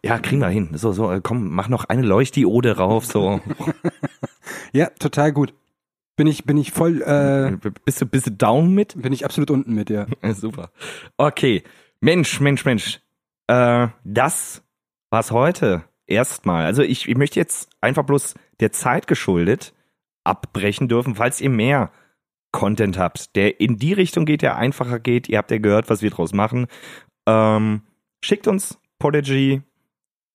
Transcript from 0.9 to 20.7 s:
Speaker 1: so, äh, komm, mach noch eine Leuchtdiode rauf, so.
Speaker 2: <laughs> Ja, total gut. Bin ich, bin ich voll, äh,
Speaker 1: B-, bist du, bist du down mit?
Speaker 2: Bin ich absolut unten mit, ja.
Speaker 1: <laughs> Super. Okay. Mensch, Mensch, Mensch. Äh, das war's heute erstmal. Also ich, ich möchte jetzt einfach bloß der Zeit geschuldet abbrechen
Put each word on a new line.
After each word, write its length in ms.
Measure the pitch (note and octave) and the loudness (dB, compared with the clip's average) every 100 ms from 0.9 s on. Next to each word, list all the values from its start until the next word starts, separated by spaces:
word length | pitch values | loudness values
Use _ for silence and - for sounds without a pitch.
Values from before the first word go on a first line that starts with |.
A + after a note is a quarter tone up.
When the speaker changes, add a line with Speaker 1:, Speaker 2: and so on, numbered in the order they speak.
Speaker 1:
so, 200 | F#2+ G#2+ | 0 -2
äh, 80 | F#2 | -2
komm, 260 | - B2 F#2+ | -2 -4 -4
mach 180 | E2+ G2 | -4 -2
noch 160 | B2 | -2
eine 180 | - A#2 | -2 0
Leuchtdiode 760 | A#2+ G2 C3 - G#2 A2+ B2 G2+ | 2 4 2 2 2 4 4 2
rauf, 300 | F#2 A2+ A2+ | 2 0 0
so. 340 | A2 F#2+ F#2+ - | -2 0 -2 -6
Speaker 2:
<laughs> 40 | - - - F3 - - - - _ - - - | -8 -6 -4 -6 -6 -10 -10 -16 _ -16 -16 -4
Ja, 140 | C3+ E3 - | -2 -2 -2
total 340 | C#3 C#3+ D3+ | -4 2 2
gut. 220 | D3 C#3 - _ _ _ _ _ - | 2 0 -4 _ _ _ _ _ 0
Bin 100 | D#3 | 2
ich, 180 | D3 | 2
bin 120 | - D3 | 0 0
ich 160 | C#3+ | 0
voll, 280 | - E3 E3 | 0 0 0
äh, 540 | - C#3+ C#3 C#3 C3+ F#2 | 0 2 2 2 0 -2
Speaker 1:
B-, 140 | G#2+ - | -6 -6
bist 160 | - - | -4 -2
du, 60 | C#3+ | -2
bist 200 | C3+ A#2+ | -2 -2
du 40 | |
down 420 | G2+ G#2+ B2 E3+ | 0 2 4 4
mit? 260 | F#3+ G#3+ E3 | 2 0 -4
Speaker 2:
Bin 120 | B2+ | -6
ich 120 | C3 | -4
absolut 260 | C#3 - C#3+ | -4 -2 0
unten 220 | C#3 C3 | 0 0
mit, 140 | A2 G#2 | -2 -2
ja. 180 | G#2 G2+ - | -4 -4 -4
Speaker 1:
<laughs> 120 | G#2 | -4
Super. 360 | G2+ A2 - F2 - - - - - | -4 -6 -10 -14 -16 -16 -16 -8 0
Okay. 460 | D3 - C3+ G2+ - _ _ _ | 0 2 0 0 -4 _ _ _
Mensch, 400 | C#3 F3 D3+ - | 2 2 2 0
Mensch, 240 | C#3+ C#3 | 2 2
Mensch. 360 | D3 A#2 - - _ _ _ _ - | 0 0 -2 -12 _ _ _ _ 0
Äh, 420 | B2 A#2+ A#2+ A#2+ - | 4 4 4 0 -4
das 580 | - G#2+ C3+ - - - _ _ _ _ - | -6 0 0 -2 -10 -16 _ _ _ _ -4
war's 200 | A2 A2 | -2 0
heute 540 | A#2 C#3+ F3 B2 F2 - _ - | 2 2 2 0 -2 -6 _ -4
erstmal. 580 | G#2 B2+ - G2 E2+ | 0 -2 -2 -2 0
Also 180 | E2 C3 | 0 2
ich, 260 | D3 - - | 2 0 -2
ich 80 | A#2 | 0
möchte 220 | C#3+ - | 0 0
jetzt 300 | E3+ - - _ | -2 -4 -12 _
einfach 220 | A#2 C#3+ | -2 0
bloß 300 | C3+ C#3+ - - _ - | 0 0 -2 -12 _ -2
der 120 | A2 | -2
Zeit 340 | - B2+ B2+ - | 0 -2 0 0
geschuldet 680 | - - F2 E2+ A#2+ - _ _ _ _ _ | -2 0 2 2 0 -4 _ _ _ _ _
abbrechen 640 | E2+ - - - G2+ | -4 -4 -6 -4 -4